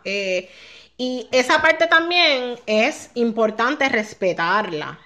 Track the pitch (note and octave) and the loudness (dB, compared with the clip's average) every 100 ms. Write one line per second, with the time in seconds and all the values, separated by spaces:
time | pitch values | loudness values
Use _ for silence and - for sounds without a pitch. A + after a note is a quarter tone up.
0 | G3 G3+ G3 F3+ F#3 - - - - - | -8 -6 -2 -4 -6 -20 -20 -20 -20 -8
1 | B3+ B3+ - B3+ B3 D#4 D#4+ D#4+ E4 E4 | -6 -6 -2 0 2 2 2 2 4 2
2 | E4+ F4 D#4+ C4 B3 A#3+ - G#3+ B3 D#4 | 2 2 2 2 -2 -8 -2 2 2 -2
3 | - A#3+ A#3 A3 A3 G#3+ A#3 D4 C4+ A#3+ | -8 -2 -2 2 0 0 -2 0 0 0
4 | G#3+ - F#3 E3+ E3+ G3+ G3+ D3+ C#3 D3+ | -4 -2 -2 0 0 0 0 -6 -8 -12